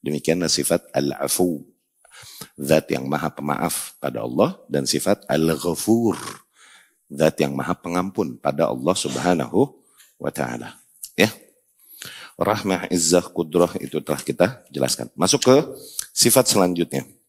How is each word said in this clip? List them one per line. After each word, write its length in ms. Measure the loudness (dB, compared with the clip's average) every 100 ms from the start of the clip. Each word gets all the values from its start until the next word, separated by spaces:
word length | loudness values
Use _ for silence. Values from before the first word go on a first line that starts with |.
Demikianlah 480 | -2 -2 0 0 0
sifat 400 | 0 2 0 0
al-afu, 720 | -2 -2 -2 -4 0 0 -2 -10 _ _ _ _ -20 -20 -18 -20 -10
zat 320 | 2 2 2
yang 160 | -4 -2
maha 240 | -2 -4
pemaaf 640 | -6 -4 -2 -2 -4 -10 -8
pada 240 | -6 -6 -4
Allah, 320 | 2 2 0 -4
dan 180 | -4
sifat 400 | 0 -2 0 -2 0
al-ghafur, 880 | 0 2 0 -2 -2 2 2 2 -2 -8 -14 _ _ -20 -20 _ _ _
zat 320 | 0 0 2
yang 160 | -2
maha 240 | -2 -4 -6
pengampun 560 | -4 -4 -4 -4 -4 -2
pada 300 | -4 0 0
Allah 280 | 0 0 0
Subhanahu 800 | -2 -2 0 0 2 0 0 -2 _ _ -20 _
wa 120 | -8
taala. 480 | -4 -6 -6 -12 -16 _ _ -14
Ya. 160 | 0 0 0 -20 _ _ _ _ -20 -18 -16 -20 -4
Rahmah, 480 | -2 0 0 -4 0
izzah, 360 | 0 4 2 2
qudrah 480 | -6 0 2 2 0
itu 160 | -6 -8
telah 200 | -4 -6
kita 440 | -4 0 0 0 _
jelaskan. 400 | -4 -2 -2 -6
Masuk 320 | -2 2 4
ke 120 | 6 6 4 -10 -12 -12 -8 0
sifat 320 | 4 4 4
selanjutnya. 560 | 4 2 2 -2 -4 -8 _